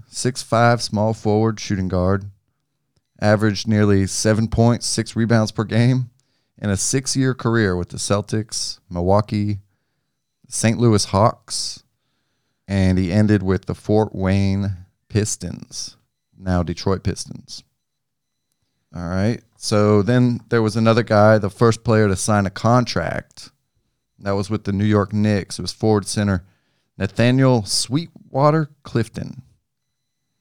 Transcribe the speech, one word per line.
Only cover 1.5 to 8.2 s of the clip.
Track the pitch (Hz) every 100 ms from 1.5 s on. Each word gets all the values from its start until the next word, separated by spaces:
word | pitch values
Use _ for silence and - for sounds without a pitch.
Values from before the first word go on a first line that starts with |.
| 104
shooting | - 98 92
guard. | 92 90 98 101 - _ _ _ _ _ _ _ -
Averaged | 104 107 107 95 117
nearly | 107 104 98 98
seven | - 110 107 110
points, | 113 117 117 -
six | - 110 110
rebounds | 113 117 107
per | -
game | 104 110 120 127 117 _ _ _ _ -
in | 104
a | 95
six-year | - 135 - 135 131
career | 123 117 117 101 90
with | 87
the | -
Celtics, | - 101